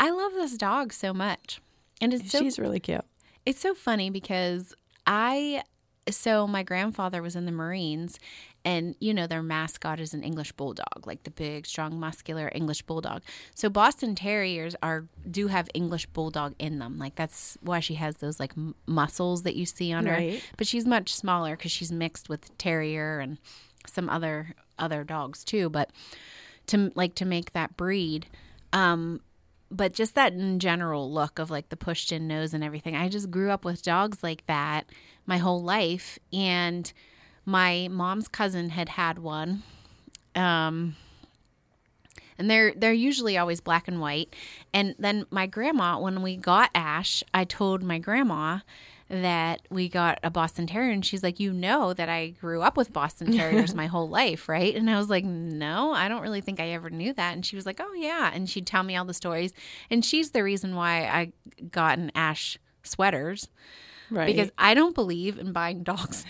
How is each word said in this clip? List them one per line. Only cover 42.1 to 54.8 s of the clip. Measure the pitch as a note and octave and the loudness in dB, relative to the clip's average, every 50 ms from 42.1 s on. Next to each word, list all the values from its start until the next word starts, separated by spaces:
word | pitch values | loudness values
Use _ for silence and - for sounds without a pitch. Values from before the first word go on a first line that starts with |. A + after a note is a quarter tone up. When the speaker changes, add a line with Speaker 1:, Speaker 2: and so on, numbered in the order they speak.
| - - - - - - | -20 -20 -20 -18 -6 0
Speaker 1:
and | F#3+ G#3+ | 2 6
they're, | A3 A3 A3 G#3+ - | 8 8 8 6 6
they're | F#3+ A3 A3+ | 6 4 6
usually | A3+ A3+ A#3+ C#4 C#4 C4 A#3+ G#3+ F#3+ F3 | 6 6 4 4 2 2 2 2 4 4
always | F3 F3 E3+ E3 | 2 2 0 -2
black | - E3+ E3 E3+ - - | 0 2 2 2 2 0
and | F3+ E3+ | -4 -2
white. | D#3 D3 C#3+ D#3 E3 - - - - - - - - - - | -2 0 0 -2 -4 -6 -10 -18 -18 -18 -18 -18 -10 0 2
And | G3+ G3+ F#3+ - - | 2 2 2 0 0
then | G3+ G3+ G3+ G#3 - - | 0 0 2 0 -2 -2
my | - F#3+ F#3+ | -2 -2 -2
grandma, | F#3+ - G#3 B3 D4+ D#4+ A#3+ F3+ F3 E3+ A#2 | -2 -2 -2 0 2 2 4 4 2 2 0
when | F3+ F#3+ F#3+ F#3+ | 0 0 0 0
we | F#3 F#3 F#3 | -2 -2 -4
got | F#3 - F3+ F3+ G#3+ B3 - - | -2 4 6 8 8 8 6 4
Ash, | F3 D#3+ D3+ D3+ E3+ F#3+ - - - - - | 0 0 0 -2 -2 -2 -2 -2 -4 -4 0
I | - F#3 F#3 | 2 2 2
told | F3+ - - G3+ F#3+ F#3+ F#3 | 2 -2 -2 0 0 0 0
my | F#3 F3+ E3 E3+ | 0 -2 -2 -2
grandma | E3+ G3+ G#3+ C4 C#4 A3 D#3+ D3+ D#3 D#3 F3 G3 - - - - - - - - _ - | -2 0 2 2 2 2 0 0 -2 -2 -2 -4 -6 -12 -20 -20 -20 -20 -20 -20 _ -6
that | F#3+ F#3 F3+ F3+ E3+ E3 E3 E3 E3+ - _ - | -4 0 2 2 2 2 2 0 -2 -4 _ -6
we | F#3 F#3 F3+ F3 | -2 -2 -2 0
got | - F3+ F3 E3+ - - - | 2 2 4 4 2 2 0
a | E3+ | -2
Boston | E3+ F3 D#3+ E3 - - E3+ | 2 2 0 0 0 -2 -4
Terrier, | E3 F3 A3+ C4 B3 | -2 0 0 2 2
and | G#3+ G3 F#3 | 2 2 0
she's | - G3+ F#3 | 0 -2 0
like, | F#3+ F3 F3 - | 0 -2 0 0
"You | G3+ G3 | -2 0
know | F#3 F3+ F3+ G3 B3 D4+ A#3 F3+ F3+ | 0 0 2 2 4 4 4 2 0
that | F3+ E3+ E3 | 0 0 0
I | E3 E3 D#3+ E3 | 0 -2 -2 -4
grew | F3 - F3 E3 E3 E3 | -8 -8 -6 -4 0 4
up | F3 C#4+ - | 4 4 4
with | C#4 B3 - | 4 2 2
Boston | - D3+ C#3 D#3+ - - E3+ G3 | 2 -2 0 0 -2 -2 2 4
Terriers | A#3 G#3+ D#3+ D#3+ G3+ A3 A3 E3+ F#3+ | 4 4 4 6 6 6 4 4 2
Speaker 2:
<laughs> | |
Speaker 1:
my | E3 D#3 | 0 -2
whole | E3 F3 E3+ E3 D#3 | 0 0 0 0 2
life, | - G#3 C4 G#3+ D#3+ - - - | 2 4 4 4 2 -2 -2 -2
right?" | D#3 E3+ F3+ G#3 - | 0 2 2 2 2
And | A3 | 2